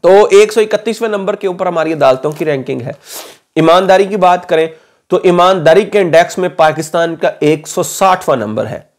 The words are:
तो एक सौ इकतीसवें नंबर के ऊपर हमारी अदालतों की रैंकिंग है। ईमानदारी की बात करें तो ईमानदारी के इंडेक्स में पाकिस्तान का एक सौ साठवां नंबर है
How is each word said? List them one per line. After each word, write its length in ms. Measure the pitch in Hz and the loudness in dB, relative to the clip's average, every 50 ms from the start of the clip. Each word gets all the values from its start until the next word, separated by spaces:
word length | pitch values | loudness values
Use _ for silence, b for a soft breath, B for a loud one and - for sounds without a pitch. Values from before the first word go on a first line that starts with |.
| - | 6
तो 240 | 175 190 202 214 | 6 6 6 4
एक 240 | - 190 202 214 208 | 4 4 4 4 4
सौ 100 | - 226 | 0 -2
इकतीसवें 480 | 214 214 214 208 - 233 214 - 233 220 | -2 0 -2 -4 -4 -6 -6 -4 -4 -4
नंबर 260 | 208 202 190 185 202 | -4 -4 -4 -6 -6
के 120 | - - | -4 -6
ऊपर 200 | 190 180 175 190 | -8 -6 -4 -6
हमारी 260 | 180 175 165 156 160 165 | -4 -2 -2 -4 -4 -2
अदालतों 380 | 151 143 135 131 131 - 151 | 0 2 2 2 0 -4 -8
की 140 | 147 151 175 | -6 -4 -4
रैंकिंग 360 | 156 147 135 123 143 135 127 | -4 -4 -4 -6 -8 -10 -8
है। 140 | 117 127 - B B B B B B B B B B _ _ | -10 -12 -14 B B B B B B B B B B _ _
ईमानदारी 480 | 160 160 160 170 185 190 185 190 185 202 | 0 4 4 4 4 4 4 4 4 2
की 120 | 190 202 | 0 0
बात 280 | 202 180 180 180 180 180 | 0 2 2 2 0 0
करें 240 | - 170 160 160 160 160 b b b b b b _ | -2 0 0 0 -2 -6 b b b b b b _
तो 120 | 180 180 - | -4 0 2
ईमानदारी 600 | 190 180 175 175 185 190 185 147 160 165 190 214 | 2 2 4 4 2 2 2 2 4 4 4 2
के 140 | 202 - 208 | 0 0 0
इंडेक्स 400 | 190 165 147 165 175 170 - 196 | 0 2 2 2 2 0 -4 -6
में 160 | 185 180 180 | -6 -6 0
पाकिस्तान 600 | - 165 156 151 160 156 - - 170 165 170 165 | 0 0 0 0 -4 -8 -6 -4 -4 -2 -4 -4
का 160 | 151 - 160 - - 151 | -4 -4 -4 -2 0 0
एक 240 | 147 156 156 151 | 0 0 0 -4
सौ 160 | - - 185 170 | -8 -6 -6 -6
साठवां 560 | 156 - - 196 190 185 185 - - 147 123 | -6 -4 0 0 0 0 0 0 -2 -2 -2
नंबर 260 | 107 107 107 110 107 | -2 -6 -6 -6 -6
है 240 | 107 - - _ _ _ | -8 -10 -14 _ _ _